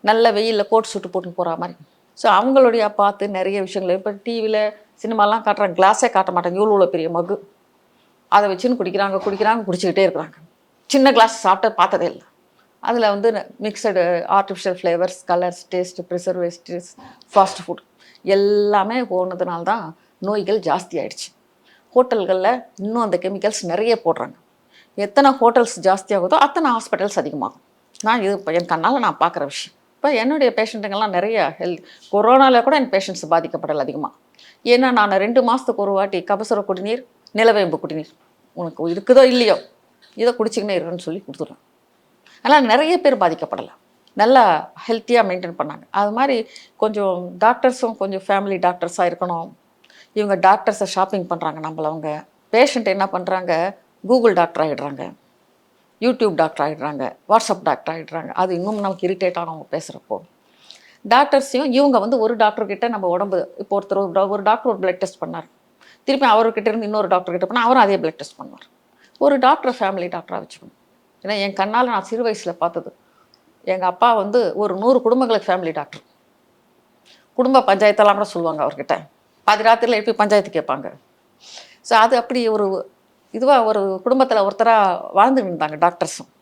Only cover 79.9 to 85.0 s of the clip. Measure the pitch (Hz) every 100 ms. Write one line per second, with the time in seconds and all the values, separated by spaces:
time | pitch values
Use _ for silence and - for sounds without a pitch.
79.9 | 226 208 220 208 208 196 165 - 139 123
80.9 | - _ _ _ _ - - - _ -
81.9 | 233 226 247 240 247 233 214 202 190 -
82.9 | _ _ _ _ 220 254 269 220 214 196
83.9 | 190 214 262 262 226 196 202 226 220 196
84.9 | 175